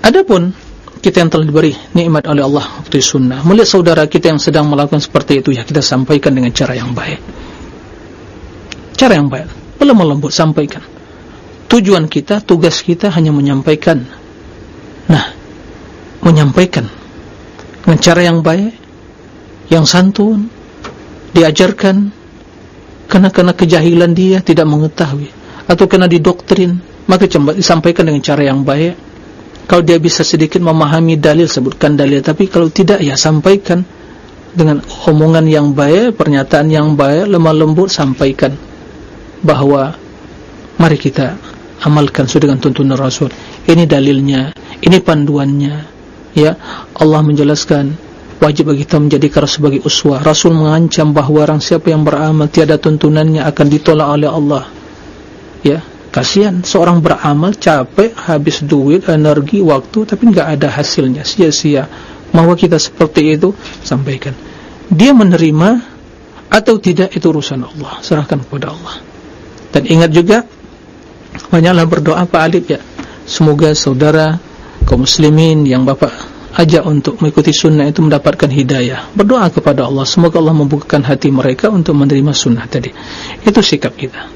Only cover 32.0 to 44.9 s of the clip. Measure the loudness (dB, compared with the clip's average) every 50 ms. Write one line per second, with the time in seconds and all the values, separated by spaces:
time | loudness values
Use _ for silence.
32 | 0 0 0 0 0 -2 0 0 -2 0 2 0 0 0 0 0 2 2 2 0
33 | 0 -2 -2 -2 0 0 0 2 2 2 2 2 0 -2 -2 -2 -2 -6 -10 -20
34 | -20 -20 -20 -20 -20 -20 -20 -20 -20 -8 -2 0 2 2 2 -2 -4 -10 -16 -4
35 | -2 0 2 4 4 4 2 2 2 2 2 2 2 0 0 0 2 2 2 2
36 | 2 0 0 -2 -2 0 0 0 0 0 0 0 2 2 0 2 2 0 2 2
37 | 2 2 2 0 0 0 0 2 2 2 2 2 2 2 2 0 0 0 0 -2
38 | -2 -2 0 0 -2 -2 0 0 -2 -2 -2 -8 -14 -18 -20 -20 -20 -20 -20 -20
39 | -20 -20 -20 -20 -20 -20 -14 -4 0 0 0 2 2 2 2 0 0 -4 -6 -14
40 | -20 -20 -20 -20 -20 -20 -20 -20 -20 -20 -20 -20 -20 -20 0 0 2 2 2 0
41 | -2 -4 -4 -2 -4 -4 -6 -12 -16 -20 -20 -20 -20 -20 -16 -6 -2 0 2 2
42 | 0 0 -2 -4 -4 -2 0 0 0 2 0 0 -2 -2 -2 0 0 0 0 -2
43 | -2 -4 -4 -4 -6 -6 -6 -14 -20 -20 -20 -8 0 2 2 2 4 2 2 2
44 | 2 2 0 0 0 0 0 -2 -2 -4 -8 -16 -20 -20 -16 -2 2 2